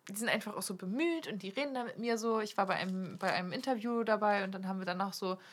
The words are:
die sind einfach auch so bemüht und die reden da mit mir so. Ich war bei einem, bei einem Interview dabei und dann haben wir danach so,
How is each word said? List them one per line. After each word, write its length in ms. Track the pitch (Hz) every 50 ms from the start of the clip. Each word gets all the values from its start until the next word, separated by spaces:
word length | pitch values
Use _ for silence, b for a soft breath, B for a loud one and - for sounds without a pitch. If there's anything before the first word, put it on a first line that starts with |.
| - -
die 80 | 196
sind 120 | 208 233 -
einfach 260 | 151 220 - 208 -
auch 80 | -
so 140 | 196 - 190
bemüht 500 | 180 190 185 208 269 330 339 330 330 -
und 160 | - 208 185
die 60 | 190 190
reden 260 | 196 262 294 285 269
da 80 | 247
mit 160 | 240 214 - -
mir 180 | 233 240 233
so. 220 | 214 220 233 220 220
Ich 160 | 220 214 -
war 100 | - 202
bei 100 | 190 175
einem, 420 | - 185 190 185 185 185 180 196 190
bei 140 | 196 185
einem 180 | - 180 180 180
Interview 540 | - 285 247 269 254 220 208 240 233 233 220
dabei 400 | 226 214 202 208 208 202 202 190
und 80 | 190
dann 160 | 190 190 190 185
haben 100 | 190 185
wir 80 | 185
danach 260 | 175 175 180 196 190
so, 240 | - - 196 185 185 185 B B